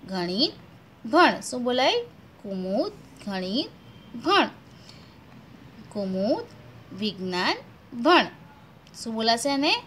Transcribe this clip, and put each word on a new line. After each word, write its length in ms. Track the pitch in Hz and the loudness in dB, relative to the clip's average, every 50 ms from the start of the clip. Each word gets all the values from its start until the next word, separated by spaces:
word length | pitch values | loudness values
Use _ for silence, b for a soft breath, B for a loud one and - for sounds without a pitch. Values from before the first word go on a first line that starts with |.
| - - | -10 -8
ગણિત, 440 | 190 185 175 175 180 208 285 403 - - - - - - - - - - - | -6 -4 -4 -2 0 0 0 -2 -2 -10 -20 -20 -20 -20 -20 -20 -20 -16 -8
ભણ. 340 | 226 226 330 349 277 190 - | 2 6 6 6 6 4 2
શું 240 | - - - 247 240 | -6 -8 -6 -4 -2
બોલાય? 380 | 247 247 254 262 311 415 480 480 - - - - - - - - | -2 0 2 2 2 2 0 -4 -6 -14 -20 -20 -20 -20 -16 -12
કુમુદ, 500 | 202 196 190 185 185 190 220 330 415 - - - - - - - | -8 -8 -6 -4 -2 0 0 -2 -2 -4 -12 -20 -20 -20 -14 -10
ગણિત, 440 | 208 196 190 185 185 202 262 349 440 - - - - - - - - - | -8 -6 -6 -4 -2 -2 -4 -4 -4 -10 -20 -20 -20 -20 -20 -20 -16 -16
ભણ. 320 | 240 - 294 392 294 269 - - - - - B B B B B B B B B B B - - - - - - - - - - - 214 - - | -6 0 4 4 4 4 2 -2 -14 -20 -20 B B B B B B B B B B B -20 -20 -20 -20 -20 -20 -20 -20 -20 -20 -20 -20 -12 -8
કુમુદ, 520 | 214 202 190 185 185 196 220 302 440 466 - - - - - - - - - - | -6 -4 -4 -2 -2 0 0 0 -2 -2 -12 -18 -20 -20 -20 -20 -20 -20 -16 -10
વિજ્ઞાન, 640 | 190 208 214 180 180 185 185 180 180 190 262 370 480 - - - - - - - 240 233 | -4 -4 -4 -4 -4 -8 -4 -4 -2 0 0 -2 -4 -8 -18 -20 -20 -20 -14 -10 -2 2
ભણ. 240 | 294 359 320 208 - - - - - - - - - - - - - - - - | 4 4 4 4 2 -6 -16 -20 -20 -20 -20 -20 -20 -20 -20 -20 -20 -18 -12 -10
શું 120 | 233 220 | -8 -4
બોલાશે 360 | 220 226 226 226 233 - 277 | -2 2 2 2 2 2 0
આને? 240 | 277 277 277 320 415 480 480 | 0 0 2 0 0 0 -4